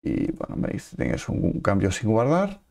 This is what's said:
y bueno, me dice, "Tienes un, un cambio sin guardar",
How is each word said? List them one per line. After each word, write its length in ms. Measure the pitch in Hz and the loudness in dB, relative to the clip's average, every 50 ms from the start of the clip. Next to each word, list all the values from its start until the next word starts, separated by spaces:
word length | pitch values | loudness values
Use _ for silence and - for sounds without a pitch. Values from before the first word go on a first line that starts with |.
| - | -2
y 260 | - 57 - - - | -2 -2 0 0 -2
bueno, 240 | - - - - - | -4 -6 -8 -8 -4
me 120 | - - - | -4 -4 -4
dice, 260 | - - - - - | -4 -6 -8 -12 -6
"Tienes 320 | - - - - - - - | -4 -2 -2 -2 -2 -2 -4
un, 120 | - - | -2 0
un 180 | - 87 82 - | 0 0 0 0
cambio 300 | - - 101 98 98 95 | 0 2 2 4 2 2
sin 200 | 95 - - 107 | 2 0 0 2
guardar", 500 | 110 113 120 135 160 180 196 202 202 - _ _ | 2 4 4 4 2 2 2 -2 -4 -12 _ _